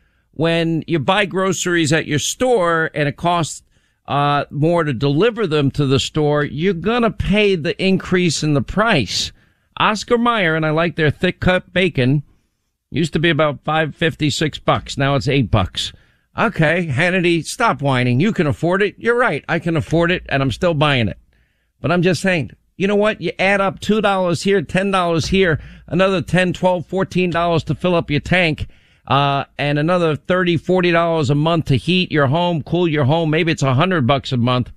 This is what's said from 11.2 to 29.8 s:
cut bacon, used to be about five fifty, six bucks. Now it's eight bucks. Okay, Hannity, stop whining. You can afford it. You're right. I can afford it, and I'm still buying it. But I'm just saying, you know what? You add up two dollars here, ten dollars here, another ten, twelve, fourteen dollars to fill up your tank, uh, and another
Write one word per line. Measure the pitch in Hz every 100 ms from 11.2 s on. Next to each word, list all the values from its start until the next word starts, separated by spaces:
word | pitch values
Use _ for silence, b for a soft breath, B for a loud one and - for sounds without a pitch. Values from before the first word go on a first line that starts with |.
| 180 -
cut | 185 185 -
bacon, | 180 185 - 123 147 - _ _ _ _ _ _
used | - 165
to | 175
be | 170
about | 151 156 131
five | - 156 156 -
fifty, | 165 - 151
six | - 160 -
bucks. | - 123 - -
Now | 139 139
it's | 131
eight | 139 107
bucks. | 104 90 - - b b b b -
Okay, | 214 160 151 175 165
Hannity, | 127 180 185 175 170
stop | - - 233 135
whining. | 139 127 123 123
You | 208
can | 185 151
afford | 110 165 190
it. | 202 -
You're | 226 240
right. | 240 147 -
I | 165
can | 170 160
afford | - 160 170
it, | 180 -
and | 135
I'm | 135
still | - 180 151
buying | 151 131 104
it. | - _ _ _ _ _ _
But | 135
I'm | 180
just | 175 170
saying, | 190 175 110 - _ -
you | 196
know | 202
what? | 214 -
You | 170 -
add | 185 202
up | 196 139
two | - 214
dollars | 208 190 180 151
here, | 196 196
ten | 139 185 196
dollars | 190 175 165 -
here, | 190 185 147 B B -
another | 175 190 185
ten, | - 175 180
twelve, | - 185 180 -
fourteen | 185 185 175 180
dollars | 165 175 165
to | - 143
fill | 180 170
up | -
your | 147
tank, | - 180 170 151 - b b b -
uh, | 135 143 139 - -
and | 143
another | 147